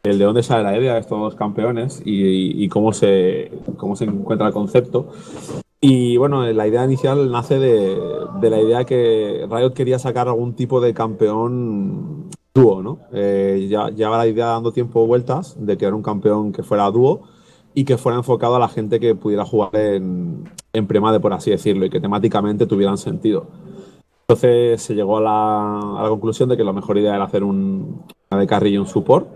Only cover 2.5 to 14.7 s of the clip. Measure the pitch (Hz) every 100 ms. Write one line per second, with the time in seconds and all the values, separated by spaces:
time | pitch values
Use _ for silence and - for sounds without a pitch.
2.5 | - 101 107 110 98 101 98 90 76 -
3.5 | - - - 98 101 110 101 101 196 107
4.5 | 104 98 120 - 123 147 - - - -
5.5 | - - _ 139 127 123 120 143 139 120
6.5 | 110 107 120 131 131 139 139 135 120 117
7.5 | 135 131 113 95 95 90 - - 98 113
8.5 | 110 110 120 127 127 117 110 104 98 95
9.5 | 113 127 127 127 127 131 120 123 117 120
10.5 | 117 123 127 120 110 113 101 107 107 120
11.5 | 123 120 101 98 - - - - - _
12.5 | 135 120 95 98 156 - 107 101 98 98
13.5 | 98 98 104 110 107 107 117 117 110 117
14.5 | 117 117